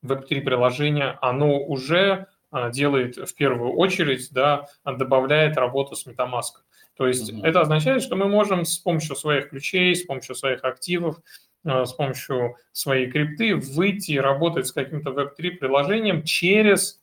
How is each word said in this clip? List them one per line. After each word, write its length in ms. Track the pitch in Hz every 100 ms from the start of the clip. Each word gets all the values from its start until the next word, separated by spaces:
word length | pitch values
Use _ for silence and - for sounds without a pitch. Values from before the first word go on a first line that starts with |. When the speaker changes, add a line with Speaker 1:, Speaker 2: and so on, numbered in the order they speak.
Speaker 1:
веб 240 | - 135 -
три 140 | 139
приложение, 760 | 131 127 127 127 147 147 135 -
оно 380 | 131 127 147 143
уже, 640 | 139 131 131 170 196 190 190 _ _
а, 200 | 143 120
делает 460 | 120 143 139 123 -
в 180 | -
первую 380 | - 139 123 120
очередь, 540 | - 190 185 151 127 -
да, 340 | 127 139 143 - _
а, 100 | -
добавляет 640 | 127 131 131 131 151 156 156
работу 380 | 123 135 139 -
с 100 | -
MetaMask. 580 | 120 127 123 - - _ _ _ _
То 100 | 131
есть 260 | 123 110
Speaker 2:
Мгм. 120 | 110
Speaker 1:
это 160 | 160 170
означает, 420 | 151 156 156 262
что 140 | - 190
мы 100 | 196
можем 360 | 208 208 185
с 140 | 170 -
помощью 380 | - 165 156 143
своих 340 | 151 143 135
ключей, 440 | 135 - 185 180
с 80 | 170
помощью 300 | - 135 -
своих 300 | 127 135 123
активов, 540 | 131 - - 175 170 151 _ - _ _
а, 200 | 160 131 127
с 60 |
помощью 640 | - 139 127 - 131 120 120 _
своей 380 | - - 131 127
крипты 440 | 143 151 151 226
выйти 580 | 170 131 139 196 202 190
и 60 | 143
работать 460 | 135 139 165 160 131
с 60 |
каким-то 400 | - 135 156 151
веб 220 | 131 143 -
три 140 | 170
приложением 760 | 175 135 139 143 214 220 165
через 760 | 151 - 170 208 214 190 - -